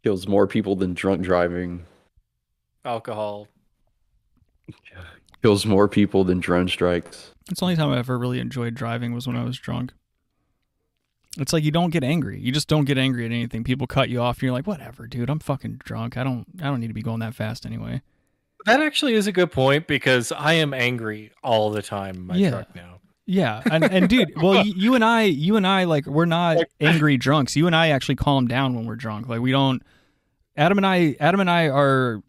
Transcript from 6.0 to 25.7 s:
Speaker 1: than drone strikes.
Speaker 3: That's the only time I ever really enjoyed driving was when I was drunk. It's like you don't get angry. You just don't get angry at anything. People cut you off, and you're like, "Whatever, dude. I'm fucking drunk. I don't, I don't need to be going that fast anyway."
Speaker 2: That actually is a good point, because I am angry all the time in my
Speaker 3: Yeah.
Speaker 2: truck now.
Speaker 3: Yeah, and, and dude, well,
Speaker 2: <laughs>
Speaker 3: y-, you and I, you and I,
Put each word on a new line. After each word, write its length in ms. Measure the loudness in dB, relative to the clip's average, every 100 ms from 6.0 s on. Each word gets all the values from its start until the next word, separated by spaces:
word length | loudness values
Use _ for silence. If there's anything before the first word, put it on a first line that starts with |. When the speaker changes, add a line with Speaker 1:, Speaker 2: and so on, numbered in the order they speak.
| 4 4
Speaker 1:
than 160 | 2 0
drone 280 | 2 0 0
strikes. 640 | 0 0 0 -4 -20 -20 _ -12
Speaker 3:
That's 120 | -4
the 60 | -2
only 100 | 0
time 160 | 0
I 80 | -2
ever 180 | -2 -4
really 220 | -4 -4
enjoyed 340 | -6 -6 -8 -6
driving 380 | -8 -6 -6
was 140 | -6 -6
when 80 | -6
I 80 |
was 140 | -6 -8
drunk. 360 | -8 -8 -8 _ _ _ _ _ _ _ _ _ _ _ _ _ _ -10
It's 160 | -2
like 100 | 0
you 80 | 0
don't 200 | 0 0
get 120 | 0
angry. 360 | -2 -2 -4 -6
You 120 | -4
just 160 | -4 0
don't 180 | 0 2
get 120 | 0
angry 280 | 0 -2 -4
at 60 |
anything. 320 | -4 -6 -6
People 220 | -4 -4 -2
cut 240 | 0 0
you 100 | 0
off, 160 | -2 -2
and 60 |
you're 80 | -4
like, 120 | -4 -6
"Whatever, 400 | -8 -12 -16 -12
dude. 240 | -8 -4
I'm 100 | -4
fucking 420 | -4 -6 -8 -14
drunk. 340 | -12 -10 -8 -6
I 60 |
don't, 220 | -4 -6 -10 -8
I 40 |
don't 160 | -4 -4
need 80 | -6
to 80 | -6
be 80 |
going 160 | -6 -6
that 160 | -8 -6
fast 300 | -8 -8 -10
anyway." 360 | -10 -8 -10 _ _ _ _ _ _ 2
Speaker 2:
That 160 | 2
actually 320 | 2 -2 0
is 140 | 2 2
a 40 |
good 200 | 0 0
point, 340 | 2 4 2 0
because 460 | 0 2 2 2
I 220 | -2 0
am 200 | 2 0
angry 580 | 0 -2 -2 -8 -10 -16 _
all 260 | 0 2 2
the 140 | -2
time 320 | -6 -8 -8 -10
in 100 | -4
my 80 | 0
Speaker 3:
Yeah. 140 | 2
Speaker 2:
truck 260 | 0 -10 -18
now. 240 | -20 -20 _ _ -2
Speaker 3:
Yeah, 340 | 0 0 -2 0
and, 120 | 2
and 260 | 2 4 4
dude, 240 | 2 0 2
well, 160 | 4
Speaker 2:
<laughs> 20 | 4
Speaker 3:
y-, 80 | 2 0
you 200 | 2 4
and 80 | 4
I, 180 | 4
you 340 | 2 2 2 2
and 100 |
I, 160 | 2